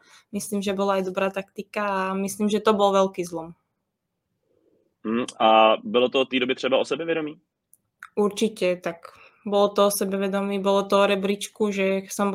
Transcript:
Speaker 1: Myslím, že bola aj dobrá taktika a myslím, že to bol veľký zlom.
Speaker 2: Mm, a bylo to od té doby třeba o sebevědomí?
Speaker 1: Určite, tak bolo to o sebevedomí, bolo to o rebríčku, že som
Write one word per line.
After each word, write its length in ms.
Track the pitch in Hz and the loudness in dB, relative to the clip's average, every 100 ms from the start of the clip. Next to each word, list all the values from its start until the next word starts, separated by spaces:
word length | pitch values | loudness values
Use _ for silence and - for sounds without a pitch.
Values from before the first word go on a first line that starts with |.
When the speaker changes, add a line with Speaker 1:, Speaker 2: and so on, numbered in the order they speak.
| _ - _ | _ -20 _
Speaker 1:
Myslím, 320 | 202 - 202 | -10 -6 -4
že 80 | 196 | -2
bola 320 | 190 196 196 | -2 0 0
aj 80 | 185 | -2
dobrá 160 | 185 196 | -2 -4
taktika 560 | 196 196 - - 214 | -4 -10 -12 -12 -6
a 320 | 208 190 190 190 | -4 -2 -4 -4
myslím, 320 | 196 196 208 | -4 -2 0
že 160 | 208 | 2
to 80 | 214 | 2
bol 240 | 208 202 196 | 4 4 4
veľký 240 | 190 190 175 | 2 0 -8
zlom. 240 | 165 165 - _ _ _ _ _ _ _ _ _ _ _ _ _ _ | -8 -12 -18 _ _ _ _ _ _ _ _ _ _ _ _ _ _
Speaker 2:
Mm, 240 | 107 117 127 - | -4 -4 -4 2
a 360 | 110 110 110 110 | 4 6 6 4
bylo 260 | 107 117 127 | 0 0 2
to 120 | 135 | 0
od 60 | 123 | 0
té 100 | 127 | -2
doby 160 | 123 131 | -2 -2
třeba 220 | 127 127 | 0 0
o 80 | 117 | 0
sebevědomí? 500 | 139 165 160 151 160 _ _ _ _ _ _ - - | -4 -4 -4 -6 -10 _ _ _ _ _ _ -10 -2
Speaker 1:
Určite, 600 | 208 202 214 214 180 180 | -2 -2 -4 -2 -2 -2
tak 200 | 180 170 - - - _ 208 | -6 -10 -14 -20 -20 _ -2
bolo 220 | 202 202 | 2 2
to 180 | 202 202 | 4 2
o 40 | |
sebevedomí, 680 | 202 196 196 196 196 196 202 | 2 -2 -2 -2 -2 -4 -2
bolo 240 | 196 196 | 0 0
to 160 | 196 196 | 2 2
o 80 | 202 | 4
rebríčku, 640 | 196 196 202 - - 208 | 2 -2 -4 -6 -4 -2
že 320 | 196 190 190 190 | 0 -2 -2 -4
som 180 | - 202 | -4 -2